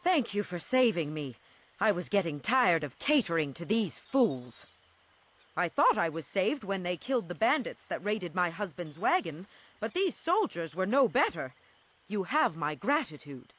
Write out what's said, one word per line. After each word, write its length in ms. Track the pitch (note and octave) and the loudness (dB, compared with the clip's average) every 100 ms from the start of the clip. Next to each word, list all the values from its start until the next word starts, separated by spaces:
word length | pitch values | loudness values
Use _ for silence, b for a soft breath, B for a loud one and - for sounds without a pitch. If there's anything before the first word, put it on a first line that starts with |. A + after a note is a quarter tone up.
Thank 300 | F4+ F4 A#3 | 4 2 2
you 100 | G3+ | -2
for 160 | G3 F3 | -4 -4
saving 540 | - B3+ B3 E3+ D3 | 0 4 4 2 -2
me. 220 | D#3 C#3+ A#2+ b b b b | -4 -6 -8 b b b b
I 120 | - | 0
was 180 | F3 F3+ | 0 0
getting 300 | G3+ E3+ D3 | 0 0 -4
tired 440 | E3+ B3+ A3+ E3 | 0 2 4 2
of 160 | C#3+ - | 0 -8
catering 540 | - D4 G#3+ E3+ D3 | 2 2 4 0 0
to 120 | C3 | -4
these 340 | D#3+ A3+ G3+ - | 0 0 2 -4
fools. 680 | - C#4 A#3 C3 B2 - - _ _ _ _ _ _ _ _ | -2 4 4 2 -6 -10 -12 _ _ _ _ _ _ _ _
I 120 | - F3 | -2 -2
thought 300 | - A4 C#4 | 4 4 6
I 120 | E3+ | 2
was 160 | D#3 | 0
saved 380 | - G3+ F#3+ C#4+ | -2 0 0 0
when 200 | F#3 F#3+ | -2 -2
they 140 | F3+ F3+ | -2 -4
killed 320 | - B3+ F3 | 0 -2 -2
the 60 | |
bandits 500 | D#3+ A3+ D4 F3+ C3 | 0 2 2 -2 -8
that 180 | - E3+ | -6 -4
raided 320 | F#3+ G#3+ F3+ | -2 -2 -2
my 140 | E3 F3 | -2 -2
husband's 500 | E3 G3+ D3+ D#3+ D3 | -2 -6 -4 -8 -2
wagon, 480 | G#3+ F4 F3+ D3 G3 B B B | 0 0 0 -8 -12 B B B
but 140 | A3+ | -6
these 220 | F4 G4 | 0 0
soldiers 600 | - - F#4 G#4 E3+ E3 | -2 0 2 2 -2 -6
were 100 | E3 | -2
no 220 | F#3+ C4 B3 | 0 4 4
better. 460 | F#3+ G4 E3+ C3+ - b b b _ _ | 2 0 -2 -8 -10 b b b _ _
You 160 | G#3 | -4
have 320 | F3+ C#4 C#4 | 0 2 0
my 200 | D#3+ D3+ | 0 -4
gratitude. 760 | D3+ G3+ D4 C4 D3 D3 C3+ - | -2 0 0 -2 -10 -10 -12 -12